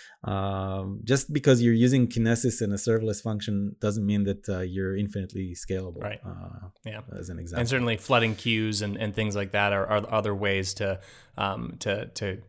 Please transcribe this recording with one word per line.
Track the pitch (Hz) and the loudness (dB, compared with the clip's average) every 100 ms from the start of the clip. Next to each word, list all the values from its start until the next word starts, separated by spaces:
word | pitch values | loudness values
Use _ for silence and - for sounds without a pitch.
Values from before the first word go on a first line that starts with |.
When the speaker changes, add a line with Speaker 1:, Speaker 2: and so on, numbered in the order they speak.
| - - | -20 -10
Speaker 1:
Um, | - 98 98 98 95 95 95 104 | -4 -2 -2 -2 -2 -2 -4 -4
just | 110 135 - | 0 0 2
because | 147 143 123 | 2 6 8
you're | 120 | 6
using | 117 127 135 117 | 6 6 6 4
Kinesis | 117 113 117 127 - | 2 2 2 0 0
in | 104 | -2
a | 101 | 0
serverless | - 113 110 101 | 2 2 2 -2
function | 113 104 107 101 101 - | -4 -4 -2 -2 -2 -2
doesn't | 107 104 101 | -2 0 2
mean | 104 | 2
that, | 98 98 - | 2 0 -2
uh, | 92 | -2
you're | 92 95 95 98 | -2 -2 -2 -2
infinitely | 101 101 92 95 92 | -2 -4 -4 -6 -6
scalable, | 87 - 95 92 87 | -8 -4 -4 -4 -8
Speaker 2:
Right. | 101 110 | -8 -8
Speaker 1:
uh, | 95 90 90 90 92 - 110 | -10 -10 -12 -12 -16 -14 -12
Speaker 2:
Yeah. | 110 - | -12 -12
Speaker 1:
as | 95 87 | -10 -8
an | 85 | -8
Speaker 2:
And | |
Speaker 1:
example. | 85 123 117 | -6 -2 0
Speaker 2:
certainly | 131 120 107 | 2 0 -2
flooding | - 123 113 | 2 4 4
queues | 104 120 110 110 104 | 0 0 0 0 -2
and, | 104 101 | -4 -2
and | 107 | -4
things | 101 107 101 | -2 0 -2
like | 98 | 0
that | 101 101 | 2 2
are, | 101 98 | 2 2
are | 104 104 | 0 2
other | 110 104 | 0 0
ways | 98 101 98 95 | 0 0 0 -2
to, | - 98 95 - - - - | -2 -2 -2 -8 -20 -12 -4
um, | 98 98 117 - | -2 -2 -6 -6
to, | 107 101 117 | -4 -2 -4
to, | - 101 95 | -6 -6 -6